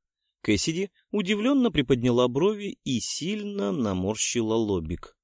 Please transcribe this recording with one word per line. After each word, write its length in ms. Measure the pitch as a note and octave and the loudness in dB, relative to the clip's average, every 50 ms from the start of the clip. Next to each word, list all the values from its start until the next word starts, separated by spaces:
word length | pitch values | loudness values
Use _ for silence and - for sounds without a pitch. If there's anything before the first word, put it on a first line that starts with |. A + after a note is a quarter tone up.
| _ _ _ _ _ _ _ _ | _ _ _ _ _ _ _ _
Кэссиди 480 | - - G#2+ G2+ - E3 D#3+ F3 G3 G3 - _ _ _ | 0 2 2 2 2 0 0 -2 -4 -6 -8 _ _ _
удивлённо 600 | - G#3 G3+ F3+ G#3+ G3+ G#3+ B3+ C#4+ C4+ A#3+ A3+ | -4 -4 0 0 -2 0 2 2 4 4 2 2
приподняла 560 | D3+ D3+ C3 - C#3 B2 A#2 B2+ A#2+ B2 B2 B2+ | 2 0 2 2 2 2 4 2 4 4 4 4
брови 500 | A#2+ C#3 E3+ G#3 A3 G3+ G3+ G3 - - _ | 2 2 0 0 0 -2 -6 -10 -10 -8 _
и 160 | D3 C3 A2 | -4 -2 -2
сильно 720 | - - - - C#3+ F3 G#3+ G#3+ G3+ G#3 G3+ G3 G3+ G3+ | -2 -2 -2 -4 -4 -4 -4 -4 -6 -6 -6 -4 -4 -2
наморщила 840 | F#3+ D3+ A#2 G2+ F#2+ F#2 F2+ G2 A2 - - - - A#2+ A2 G#2+ A2 | -2 0 0 0 0 0 -2 -2 -2 -2 -2 -2 0 0 0 0 0
лобик. 640 | A2+ A2+ G#2 G2 F2 D#2+ D#2+ F2 - - - - _ | 0 2 2 0 -2 -2 -4 -8 -8 -10 -16 -20 _